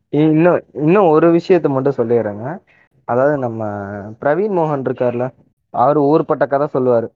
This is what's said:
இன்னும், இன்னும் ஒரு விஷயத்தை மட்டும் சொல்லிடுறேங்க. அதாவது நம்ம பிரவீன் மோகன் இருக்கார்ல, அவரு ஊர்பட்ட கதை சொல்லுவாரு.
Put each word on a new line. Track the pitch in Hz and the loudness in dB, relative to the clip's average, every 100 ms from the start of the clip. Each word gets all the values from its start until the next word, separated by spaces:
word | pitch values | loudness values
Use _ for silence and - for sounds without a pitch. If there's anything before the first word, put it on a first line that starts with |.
| _ | _
இன்னும், | 147 156 156 175 151 - | 0 2 4 4 2 -2
இன்னும் | 113 151 202 180 | -4 2 4 4
ஒரு | 156 165 | 4 4
விஷயத்தை | 170 170 180 151 | 2 2 2 2
மட்டும் | 135 139 131 | -2 -2 -2
சொல்லிடுறேங்க. | 113 120 104 104 123 190 _ _ _ _ - | 0 0 -2 -6 -10 -12 _ _ _ _ -4
அதாவது | 120 143 143 | 0 0 0
நம்ம | 120 113 107 104 98 104 104 113 | -4 -6 -8 -8 -10 -12 -14 -6
பிரவீன் | 143 160 214 180 | -2 -2 -2 -2
மோகன் | 156 143 | -2 -4
இருக்கார்ல, | 131 127 123 120 127 - _ _ _ | -4 -4 -2 -2 -6 -10 _ _ _
அவரு | - 131 147 | -2 0 2
ஊர்பட்ட | 143 160 147 151 139 | 2 2 0 -2 -2
கதை | 139 147 | -2 -2
சொல்லுவாரு. | 139 127 117 113 | -2 0 0 -2